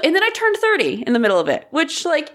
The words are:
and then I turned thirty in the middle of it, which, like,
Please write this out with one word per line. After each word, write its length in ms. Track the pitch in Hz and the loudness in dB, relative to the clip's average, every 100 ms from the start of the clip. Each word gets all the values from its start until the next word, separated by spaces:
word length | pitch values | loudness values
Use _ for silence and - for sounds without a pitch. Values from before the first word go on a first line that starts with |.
and 100 | - | 2
then 80 | 359 | 2
I 60 | 453 | 0
turned 260 | 453 440 415 | 0 -2 0
thirty 440 | 427 349 156 202 240 | 0 2 2 0 0
in 60 | |
the 40 | 240 | 2
middle 220 | 220 185 | 2 2
of 80 | 147 | 0
it, 180 | 127 - | -2 -4
which, 340 | 294 330 - | -4 -2 -4
like, 260 | 349 311 302 | -2 -2 -4